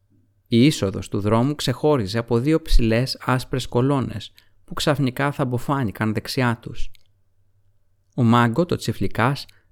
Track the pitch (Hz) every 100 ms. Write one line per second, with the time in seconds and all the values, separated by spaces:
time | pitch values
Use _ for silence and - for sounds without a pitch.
0 | _ _ _ _ _ 117 135 151 98 98
1 | 98 113 101 113 127 147 - 127 151 147
2 | 98 110 120 117 135 160 160 - 113 113
3 | 131 - - 127 - 131 - 123 131 143
4 | 117 - - - _ _ _ - - 143
5 | 131 123 139 143 135 123 - 139 117 -
6 | 110 104 - - 123 117 - - - -
7 | - _ _ _ _ _ _ _ _ _
8 | _ - 117 120 120 113 175 - - -
9 | - - 117 143 - _ _